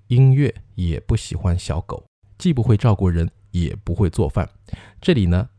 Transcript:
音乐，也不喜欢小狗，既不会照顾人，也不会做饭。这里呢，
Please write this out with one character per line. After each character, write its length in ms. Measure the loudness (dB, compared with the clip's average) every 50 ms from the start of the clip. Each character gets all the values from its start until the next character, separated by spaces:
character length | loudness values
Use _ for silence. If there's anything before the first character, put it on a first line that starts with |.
| _ _
音 220 | 4 4 6 6
乐， 220 | 6 4 2 0 -2 -6 -16 -16 -8
也 240 | -4 -4 -2 -2 -4
不 160 | -2 -2 -4
喜 200 | -4 -4 -8 -10
欢 220 | -4 -2 -2 -2
小 240 | -2 -4 -6 -6 -6
狗， 240 | -6 -8 -12 -14 -14 _ _ _ _ _ -20
既 160 | -4 -2 -2 0
不 80 | 0
会 160 | 2 2 2
照 160 | 2 4 0 2
顾 160 | 2 0 0
人， 220 | 0 0 -2 -4 -6 _ _ _
也 260 | -4 -4 -4 -4 -6 -8 -8
不 120 | -6 -2
会 160 | 0 -2 -2
做 180 | 0 -2 -2 -2
饭。 180 | -2 -4 -4 -4 -8 -20 _ -16 -16 -16 -16 -20 _ -4
这 100 | -2 0
里 140 | 2 2 2
呢， 240 | 2 2 0 0 -4 _